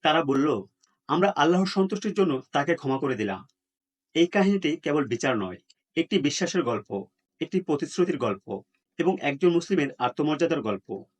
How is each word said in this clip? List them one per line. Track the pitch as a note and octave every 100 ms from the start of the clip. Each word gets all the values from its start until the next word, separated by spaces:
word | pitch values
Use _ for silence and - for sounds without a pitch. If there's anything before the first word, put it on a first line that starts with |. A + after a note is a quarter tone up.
তারা | D#3+ D#3+
বলল, | C#3+ C3+ C#3 A#2 F#2+ _ _ _ _
"আমরা | D3+ G3 G3+
আল্লাহর | D3+ F3+ F#3+
সন্তুষ্টির | - F#3+ - G#3+
জন্য | G3+ F#3+ C3+ -
তাকে | D3 D3
ক্ষমা | E3 C3+ C3
করে | C#3
দিলাম।" | A#2+ G#2+ F#2+ - _ _ _ _ _ _
এই | D#3+ F3
কাহিনীটি | G3+ G3 G3+ E3+ D3+
কেবল | - D3 C3+
বিচার | A#2 C#3 A#2
নয়, | F#2+ F2+ _ _ _ -
একটি | E3 G3
বিশ্বাসের | C#3+ - F#3 F#3
গল্প, | B2+ A2 - G2+ F#2+ _ _ _
একটি | D#3+ F#3+
প্রতিশ্রুতির | F#3 D3 D3 - F3+ D3
গল্প | B2 G2 - G2 - _ _ _
এবং | E3 G3
একজন | C#3+ C#3 F3+
মুসলিমের | E3+ E3+ F#3+ C#3+ -
আত্মমর্যাদার | B2 - D3+ D3 E3 D#3
গল্প। | A2 G2 _ F#2+ -